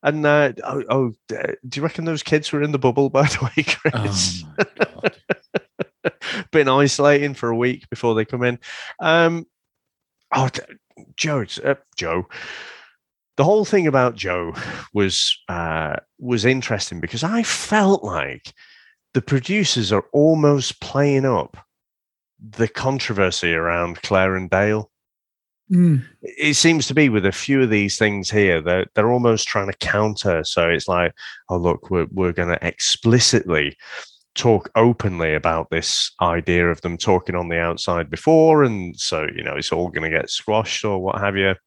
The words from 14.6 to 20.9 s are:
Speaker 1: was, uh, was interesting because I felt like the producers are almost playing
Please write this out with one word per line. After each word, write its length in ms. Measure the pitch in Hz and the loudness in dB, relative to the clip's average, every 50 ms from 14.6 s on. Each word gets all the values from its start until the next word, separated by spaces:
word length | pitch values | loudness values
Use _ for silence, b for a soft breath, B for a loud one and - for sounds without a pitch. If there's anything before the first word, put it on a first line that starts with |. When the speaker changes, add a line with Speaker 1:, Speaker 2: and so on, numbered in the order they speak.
| B B B B B B B | B B B B B B B
Speaker 1:
was, 460 | 104 101 95 95 - - - - - _ - | 0 0 0 0 -2 -2 -2 -2 -4 _ -10
uh, 480 | 92 87 85 80 80 80 80 76 73 - _ _ _ _ | -6 -6 -4 -4 -2 -4 -4 -4 -6 -8 _ _ _ _
was 260 | - 123 123 113 98 | -6 -4 -2 2 2
interesting 560 | 123 131 131 120 - 120 98 - - 90 85 | 2 2 2 -2 -4 -6 -6 -6 -8 -8 -8
because 220 | 78 85 - 117 143 | -8 -8 -6 -4 -4
I 220 | 170 220 233 226 | -2 -2 -2 -2
felt 580 | - - - - - 214 214 202 190 196 190 - | -2 -4 -6 -4 0 2 2 4 4 4 2 0
like 500 | - 87 80 69 69 69 - _ - - b b b b b b b b b _ _ _ | -4 -6 -4 -6 -6 -8 -14 _ -20 -20 b b b b b b b b b _ _ _
the 80 | 131 - | -4 -2
producers 680 | - 143 131 123 - 190 214 196 - - 123 110 98 107 | 0 -2 -2 0 0 -2 0 0 0 -2 -2 -2 0 0
are 120 | 98 - - - | 0 -2 0 0
almost 680 | 143 147 160 160 156 151 147 147 139 123 - - _ | 4 4 4 4 4 4 4 4 2 0 -4 -8 _
playing 440 | - - | -14 -6